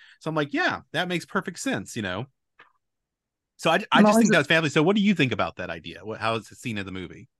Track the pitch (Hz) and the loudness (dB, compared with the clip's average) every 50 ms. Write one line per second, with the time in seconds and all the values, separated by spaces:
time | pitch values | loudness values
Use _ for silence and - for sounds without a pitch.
0 | - - - _ - 160 160 156 151 147 - 302 370 320 - 85 - _ - 147 | -20 -20 -20 _ -10 -6 -4 -4 -4 -2 -2 -2 -2 -2 -4 -4 -8 _ -6 -6
1 | 180 180 180 170 - - - 202 180 - 175 - - - - 123 98 - - 123 | -4 -4 -4 -6 -6 -6 -6 -6 -6 -6 -10 -10 -8 -6 -6 -6 -8 -10 -10 -8
2 | 104 95 90 95 127 - _ _ _ _ _ _ - _ _ _ _ _ _ _ | -6 -6 -6 -8 -8 -10 _ _ _ _ _ _ -20 _ _ _ _ _ _ _
3 | _ _ _ _ _ _ _ _ _ _ _ _ - 170 160 190 214 - - 156 | _ _ _ _ _ _ _ _ _ _ _ _ 0 0 0 0 0 2 4 6
4 | 202 214 208 226 233 190 - 170 139 - 170 160 160 147 - 165 151 175 202 220 | 6 6 6 6 6 6 6 4 4 4 2 2 2 2 2 2 2 4 2 4
5 | 196 202 208 160 147 127 113 98 95 85 - - 92 87 82 85 76 85 80 82 | 2 2 2 2 2 0 0 -2 -4 -4 -4 -8 -8 -8 -8 -10 -10 -14 -16 -14
6 | 92 107 110 - 104 113 113 113 104 - 107 - - 123 113 104 95 95 92 92 | -12 -12 -10 -4 -4 -2 -2 -4 -6 -10 -18 -12 -10 -8 -6 -6 -6 -8 -8 -8
7 | 90 82 82 87 113 - _ _ | -10 -10 -12 -18 -20 -20 _ _